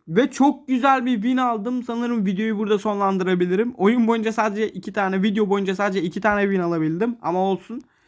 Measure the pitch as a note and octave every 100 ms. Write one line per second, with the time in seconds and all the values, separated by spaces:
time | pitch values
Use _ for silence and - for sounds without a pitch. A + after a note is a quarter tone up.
0 | - E3 C4+ - C#4 C#4 - B3+ C4+ C4+
1 | B3 A#3+ A#3 C4 B3+ A3+ G#3+ B3+ A#3+ A#3
2 | A#3+ A#3+ G3 F#3 A3 G#3 G#3 G#3 G#3+ G3+
3 | G3 F#3+ F#3 F3+ F3+ F#3 A#3+ - G3 A#3+
4 | A3+ A#3 A3 A3 A3 G#3 A3 F#3 G3 G#3
5 | F#3+ F#3+ G#3+ G#3 G#3 G3+ G3 F#3+ G3+ F#3+
6 | E3+ G3 G#3 G#3 G3+ F#3+ F3 E3 D#3 E3
7 | A#3 A#3 D#3 F3+ F#3+ F#3+ - A#3 - _